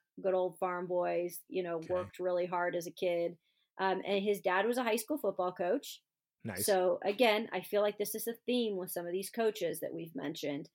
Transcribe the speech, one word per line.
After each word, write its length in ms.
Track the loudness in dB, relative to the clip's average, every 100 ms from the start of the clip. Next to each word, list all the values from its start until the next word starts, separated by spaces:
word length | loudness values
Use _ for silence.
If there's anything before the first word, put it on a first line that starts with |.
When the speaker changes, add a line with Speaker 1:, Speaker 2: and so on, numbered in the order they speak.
| _ -4
Speaker 1:
good 140 | 2
old 240 | 2 2 0
farm 280 | -2 -2 0
boys, 540 | 0 2 0 -2 -6 -6
you 140 | -4
know, 140 | -2 -4
Speaker 2:
Okay. 140 | -2
Speaker 1:
worked 240 | -2 -2 -4
really 280 | 0 0 0
hard 300 | 0 0 -2
as 100 | -4
a 60 |
kid. 460 | -2 0 2 0 -4 _ _ _ -2
Um, 240 | 0 0
and 180 | 0 0
his 180 | 2 0
dad 260 | 2 4 4
was 120 | 2
a 60 |
high 120 | 2 0
school 220 | 0 -2
football 340 | 0 0 -2
coach. 500 | 0 0 0 -2 -16 _ _ _ _
Speaker 2:
Nice. 220 | -8 -2 2
Speaker 1:
So 320 | 4 4 2
again, 440 | 0 4 4 4 0
I 80 | -6
feel 200 | -2 0
like 160 | 0 0
this 160 | -4
is 120 | -4 -6
a 60 | -8 -2
theme 300 | 0 0 -2
with 140 | -4
some 160 | -6 -4
of 60 |
these 180 | -4 -4
coaches 500 | 0 0 0 -4 -4
that 140 | -6
we've 200 | -6 -8
mentioned. 540 | -6 -6 -6 -4 -6 -8